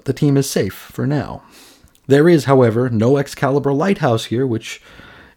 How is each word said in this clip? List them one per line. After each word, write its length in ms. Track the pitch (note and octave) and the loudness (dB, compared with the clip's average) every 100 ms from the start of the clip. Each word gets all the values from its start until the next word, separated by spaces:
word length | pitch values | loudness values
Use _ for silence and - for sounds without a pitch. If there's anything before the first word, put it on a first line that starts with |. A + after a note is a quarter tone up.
| - | -6
the 80 | |
team 240 | C3 D3 C#3 | -2 2 2
is 100 | C3+ | 0
safe 280 | - G2 - | -2 -4 -6
for 320 | - - B2 | -16 -8 -4
now. 360 | D3 - - - - - _ _ _ - | -4 -6 -12 -18 -20 -20 _ _ _ 0
There 200 | C#3 E3 | 4 6
is, 180 | E3 B2+ | 4 4
however, 440 | C3+ A#2+ A2 B2+ | 4 4 2 -2
no 280 | A2+ A#2 C#3+ | 0 2 0
Excalibur 560 | C#3 - C#3 C#3 C3+ | -2 -6 -2 -2 -2
lighthouse 520 | C#3 F#3 G3 D3 A2+ - | -2 0 0 0 -2 -2
here, 200 | A2+ C3+ | -4 -2
which 360 | A2+ - - - - - - - | -4 -8 -18 -20 -20 -20 -20 -18